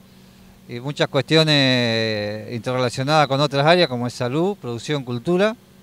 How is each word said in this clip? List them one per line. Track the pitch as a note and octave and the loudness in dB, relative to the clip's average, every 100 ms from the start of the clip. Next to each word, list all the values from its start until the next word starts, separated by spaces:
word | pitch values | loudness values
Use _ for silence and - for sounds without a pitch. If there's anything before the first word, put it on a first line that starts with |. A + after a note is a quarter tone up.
| - - - - - - - | -20 -20 -20 -20 -20 -20 -14
y | A#2+ | -10
muchas | C3+ D3 D3+ | -6 -4 -2
cuestiones | C#3+ - D#3+ D#3 D3 C3+ B2+ A#2+ A2+ A2 G#2+ G#2 G#2+ G#2+ | 0 2 4 4 4 4 4 2 0 0 -2 -4 -6 -8
interrelacionadas | A#2 A#2 B2+ B2 C3 C3+ D#3 C#3+ | -8 -4 -2 -2 -2 0 2 2
con | C#3 | 2
otras | D3 C#3 D3 | 0 2 4
áreas | F3+ D3+ | 4 2
como | B2 A#2+ | -2 -6
es | |
salud, | - B2 C#3+ F#3 G3 | -4 -4 -2 -2 -4
producción, | B2 A#2 - D3 | -8 -8 -4 -6
cultura, | B2 B2 E3 F3+ G#3 A#3 - - | -4 -6 0 2 0 -2 -14 -20